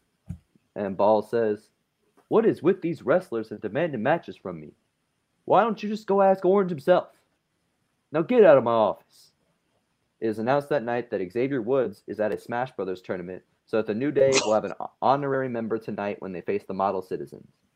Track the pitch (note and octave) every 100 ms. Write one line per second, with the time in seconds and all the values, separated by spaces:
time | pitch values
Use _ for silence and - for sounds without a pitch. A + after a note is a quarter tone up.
0 | _ _ - - _ _ _ - G2 F#2+
1 | G2+ G#2+ G#2 A#2 A2+ G#2 _ _ _ _
2 | _ _ - G3+ A3 B2+ C#3+ F#3+ E3 D3+
3 | G2 E3+ F3+ A2+ A2 G#2 G#2+ G#2+ E3+ C3
4 | A2+ E3 - F#2+ - E2+ D2+ - _ _
5 | _ _ _ _ - D#3+ A3+ G#3+ G#3 G#3+
6 | - G3 G3 F#3+ F3+ G3+ F#3 E3 C#3+ F3+
7 | - _ _ _ _ _ _ _ _ _
8 | _ D3 E3 B3 F#3+ C#3 A#2 A#2 G#2 -
9 | _ _ _ _ _ _ _ _ _ _
10 | _ _ A2+ G#2+ A2 C#3+ C#3+ D3 A2+ A#2+
11 | A#2 G2+ F2+ A#2 C3+ C#3 G#2+ C3+ A#2 G2+
12 | - G2+ G#2+ - - A#2+ B2+ - F#2+ F#2
13 | - G2 F2 F2+ - _ _ A2+ G#2+ G#2+
14 | C#3 C#3 C3+ C3+ A#2 G#2+ G2+ - - _
15 | A2+ C#3 C#3+ C3+ C3 A#2 A2+ A2+ - G2+
16 | G2+ G2+ F#2+ F2+ - G2+ - F#2+ G2 F#2+
17 | - E2+ C#2 - - _ _